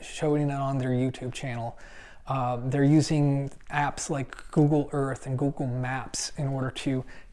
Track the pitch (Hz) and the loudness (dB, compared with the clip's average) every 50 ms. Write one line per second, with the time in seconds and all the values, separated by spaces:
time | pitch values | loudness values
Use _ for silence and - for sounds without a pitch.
0 | - - - - 165 151 147 151 147 143 139 139 139 135 139 135 127 131 127 123 | -14 -12 -6 -2 2 2 4 4 2 2 0 0 -2 0 0 0 0 2 2 2
1 | 131 131 127 - 127 123 127 - - 131 120 117 113 117 - - - - - - | 2 0 -2 -4 -8 -8 -8 -6 -6 -6 -6 -4 -6 -8 -8 -12 -16 -16 -16 -18
2 | - - - - - - 131 131 123 123 123 120 123 131 127 143 139 139 151 156 | -18 -18 -18 -16 -6 -4 -2 -2 0 0 -2 -2 -2 -2 2 4 6 8 8 8
3 | 143 - 160 147 143 143 139 139 139 135 - - - - - 147 147 135 - - | 6 6 4 4 4 4 2 2 -2 -4 -8 -12 -12 -6 -2 0 0 0 -2 -4
4 | - - 160 139 131 - - - - - - 165 151 147 156 147 143 143 - 143 | -6 -4 -4 -4 -4 -6 -8 -14 -12 -2 4 6 6 6 6 4 2 2 0 -2
5 | 135 135 127 - - 135 131 127 143 139 143 - 143 127 120 127 127 127 131 131 | 0 0 -2 -6 -4 -4 -2 0 0 0 0 0 -2 -2 -2 -2 -2 -2 -4 -4
6 | 120 - - - - - - - 143 135 135 131 131 127 - - - 147 131 131 | -6 -6 -6 -6 -6 -6 -4 -4 -4 -2 -2 -2 -4 -4 -4 -4 -2 0 0 0
7 | 127 - - - - - | -2 -6 -12 -16 -16 -18